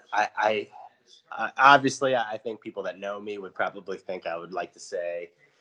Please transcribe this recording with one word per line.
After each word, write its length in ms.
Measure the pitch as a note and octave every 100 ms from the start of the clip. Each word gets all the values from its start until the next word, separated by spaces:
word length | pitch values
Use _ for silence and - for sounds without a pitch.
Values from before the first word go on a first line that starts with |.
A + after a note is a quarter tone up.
| -
I, 140 | G#2 G#2 -
I 300 | G#2+ G#2+ - - - _ _ - -
I, 200 | - A2 -
obviously, 580 | C3+ C#3+ C3 - C3+ B2+
I, 160 | G#2+
I 40 | A2
think 240 | A#2+ G#2+
people 220 | A2 G2+
that 160 | F#2 F2+
know 200 | G2+ G2+
me 180 | G#2+ G#2
would 160 | F#2
probably 440 | - F#2 G2 F#2 F#2
think 300 | - F#2 F2
I 100 | E2+
would 160 | E2+
like 200 | F2+ F2+
to 60 | -
say 520 | - F#2 F2 F2 F2 _ _ _